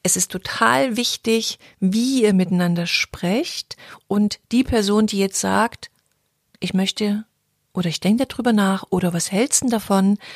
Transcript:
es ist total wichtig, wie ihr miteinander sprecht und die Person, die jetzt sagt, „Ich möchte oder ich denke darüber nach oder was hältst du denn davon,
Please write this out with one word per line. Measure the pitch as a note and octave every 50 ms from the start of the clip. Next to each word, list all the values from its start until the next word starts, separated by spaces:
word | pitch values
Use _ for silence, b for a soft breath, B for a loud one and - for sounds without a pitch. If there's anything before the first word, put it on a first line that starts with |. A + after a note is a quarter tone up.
| B
es | F#3 -
ist | F#3 F3+ -
total | - F#3 - - - - A3+ A3+ B3 C4+ C#4 C4 A3
wichtig, | A3 A#3+ - - - - A3+ A3+ A3+ A3 - - b b b b b
wie | F#3+ F#3 G3 A3+ A#3+ C4 C4+ B3+ A3
ihr | G#3 F#3+
miteinander | F#3 F#3 F3+ F#3 F3+ F3+ F3 F3 F3 E3+
sprecht | E3+ - - - - - - - F3 G3 B3+ F4 - - - - - - B B B B B B -
und | G3+ G#3 G#3 G#3 - - _ - -
die | B3 B3+
Person, | - B3 A3+ G3+ G3+ G#3 G#3+ A3
die | G#3+ G#3 G3
jetzt | G3 F#3+ - -
sagt, | - F#3+ F#3+ G3 A3 A#3 - - - - _ _ _ _ _ _ _ _ _ _ _ _ _ -
„Ich | - F3+ -
möchte | F#3 F#3+ F#3+ - - G#3+ G#3 G3+ G#3+ A3 _ _ _ _ _ _ _ _ _ -
oder | F#3 F3 E3+
ich | D3+ -
denke | - F3+ G#3+ B3 C4+
darüber | - - - A#3 B3 A3+
nach | G#3 G3+ F#3+ F#3+ F#3+ - -
oder | G3 F3+ F3+ F3 F3
was | E3+ - -
hältst | G3+ G3 B3 C#4+ - -
du | -
denn | B3+
davon, | A#3+ A3 - - G3 F#3+ F#3+ G3 G#3 B B B B